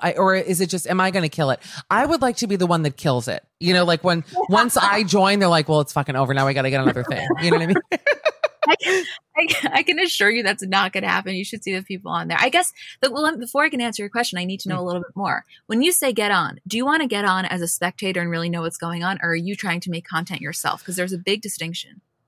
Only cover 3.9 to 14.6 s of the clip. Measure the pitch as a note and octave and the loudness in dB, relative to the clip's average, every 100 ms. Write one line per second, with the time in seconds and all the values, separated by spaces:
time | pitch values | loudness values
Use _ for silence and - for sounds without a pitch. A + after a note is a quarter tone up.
3.9 | E3 F3+ E3+ - F4+ B3+ G#3 A#3+ - G3 | 2 2 0 -2 -4 2 4 4 2 4
4.9 | G#3 F#3+ G3 F#3+ G3+ F#3 E3 D3+ D3+ C#3+ | 2 2 4 4 4 4 4 4 2 2
5.9 | D3+ C#3 C3 C3 C3+ C#3 C#3 C3 C3+ C3 | -2 0 0 2 2 2 2 0 0 0
6.9 | B2+ - - - - E3+ - E3 G3 - | -2 -4 -4 -2 0 2 2 4 0 0
7.9 | F4+ - - D#5 - - - D4 - F4+ | -2 0 0 -2 -2 -4 0 2 2 2
8.9 | F#4+ E4 - _ D4+ E4 - C#4 C#4 - | 0 0 -10 _ -2 0 0 0 0 0
9.9 | D#4 F4+ - G3+ A3+ G3 G3+ F#3+ G3 G3 | 0 0 2 2 2 0 -2 0 0 0
10.9 | F#3+ G3 F#3 G3 F#3 G3+ A3 - F#3 F#3+ | -2 0 -2 -2 -6 -6 -8 -6 -6 -6
11.9 | F#3+ F#3 E3+ E3 E3+ B3+ E4+ F4+ - - | -10 -6 -6 -2 0 2 2 0 -6 -18
12.9 | - C4 B3+ D#4 D#4+ A#3+ C#4 D#4 B3+ A#3+ | -2 -2 2 0 -2 -4 0 0 0 -4
13.9 | G#3+ G3+ A#3 A#3+ F3+ F3+ G3 | -4 -6 -4 -4 -4 -4 -4